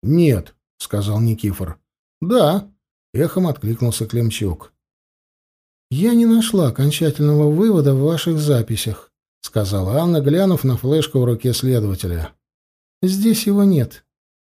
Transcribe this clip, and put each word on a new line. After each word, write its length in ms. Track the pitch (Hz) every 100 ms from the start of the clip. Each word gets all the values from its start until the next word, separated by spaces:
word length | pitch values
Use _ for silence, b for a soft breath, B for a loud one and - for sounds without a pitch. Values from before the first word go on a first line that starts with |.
«Нет», — 520 | 101 160 170 110 - _ _ _
сказал 420 | - 104 104 104
Никифор. 580 | 117 110 104 95 90 82 _ _ _ _
«Да», — 500 | 170 240 156 190 202 _ _ _ _
эхом 320 | - 165 - 180
откликнулся 600 | 135 104 117 123 113 113
Климчук. 680 | 117 117 - 104 82 - _ _ _ _ _ _ _ _ _ _ _ _
«Я 240 | 127 214
не 120 | 233 233
нашла 420 | 226 226 196 147
окончательного 840 | 117 139 147 160 147 147 147 151
вывода 440 | 151 220 196 143
в 60 | 135
ваших 380 | 143 165 170 160
записях», — 760 | 151 131 110 110 - 101 - _ _ _
сказала 600 | - - 101 98 92 127
Анна, 200 | 170 170
глянув 440 | 139 160 190 175
на 120 | 131 117
флешку 440 | 131 156 151 135
в 40 |
руке 280 | 123 117 127
следователя. 800 | 117 131 123 104 95 98 85 80 _ _ _ _ _ _ _
«Здесь 440 | 185 190 220 220 208
его 180 | 202
нет. 400 | 202 170 117 - _ _ _ _ _